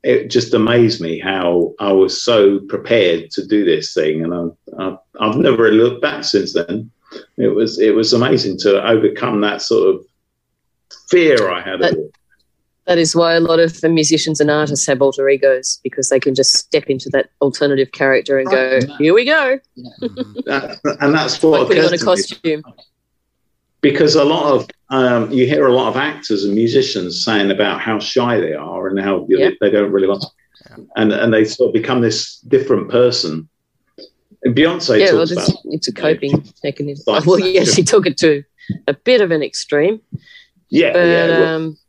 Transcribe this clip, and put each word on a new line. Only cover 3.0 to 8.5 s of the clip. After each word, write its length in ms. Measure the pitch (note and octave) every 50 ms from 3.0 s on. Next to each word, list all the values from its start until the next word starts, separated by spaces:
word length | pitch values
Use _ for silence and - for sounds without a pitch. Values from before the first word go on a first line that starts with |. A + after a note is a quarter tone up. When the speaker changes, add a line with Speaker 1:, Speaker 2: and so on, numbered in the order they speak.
| G2 F2 E2+ E2 E2 - -
Speaker 1:
to 120 | - F#2+
do 200 | - G#2+ G#2+ G2+
this 280 | F2 D#2+ D#2 D#2 - -
thing. 300 | F2+ D#2 D2+ D#2 D#2 D#2+
And 100 | E2 F2
I, 500 | F2 F2 E2+ E2 _ _ - - - F#2
I, 120 | F#2+ - - _ _ _ -
I've 180 | G#2+ A2 G#2+
never 280 | C3+ D#3+ - B2 A2 A#2
really 140 | A2 G#2+ A2
looked 220 | A2+ B2 B2 -
back 220 | - - - - -
since 300 | - - G2+ F#2+ - -
then. 380 | F2 E2+ - F2+ G#2+ A2+ - _ _ _ _ - - - _ _ -
It 100 | B2+ A2
was, 320 | G#2+ G#2+ A2+ A2 - -
it 160 | G#2 A2 G#2
was 160 | A2 A2+ A2 -
amazing 460 | A#2 A#2+ C3+ - A#2+ - G2+